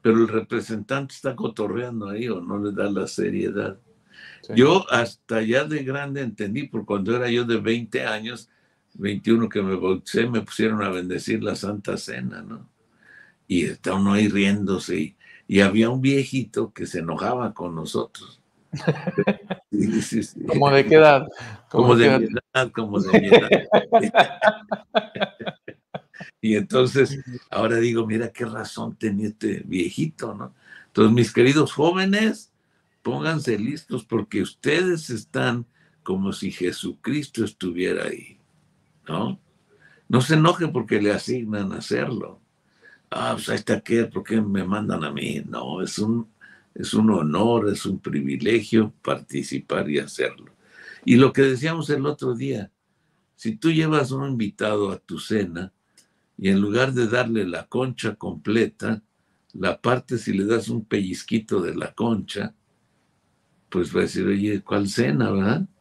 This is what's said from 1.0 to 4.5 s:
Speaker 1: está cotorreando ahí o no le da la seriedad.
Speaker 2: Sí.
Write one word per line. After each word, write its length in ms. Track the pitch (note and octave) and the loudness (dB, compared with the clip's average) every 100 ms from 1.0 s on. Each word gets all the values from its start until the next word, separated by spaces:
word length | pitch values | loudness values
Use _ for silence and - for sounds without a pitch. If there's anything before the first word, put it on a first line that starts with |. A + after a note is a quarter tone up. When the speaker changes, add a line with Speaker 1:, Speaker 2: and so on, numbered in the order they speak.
| C#3 - | -6 -8
Speaker 1:
está 200 | C#3 C3+ | -8 -4
cotorreando 720 | A3+ G#3+ G#2 G#2 B2 A#2 G2+ | -6 -4 -4 -4 -6 -8 -6
ahí 180 | G#2 A#2+ | -6 -6
o 120 | F#2+ | -6
no 180 | F2 G2+ | -6 -4
le 120 | G#2 | -4
da 180 | G2+ G2+ | -2 -2
la 180 | G2 F#2 | -2 -4
seriedad. 720 | - F#2+ F#2+ F#2+ G2+ G#2 G2 _ _ _ - - - | -4 -2 -2 -4 -4 -6 -10 _ _ _ -20 -20 -20
Speaker 2:
Sí. 120 | - | -2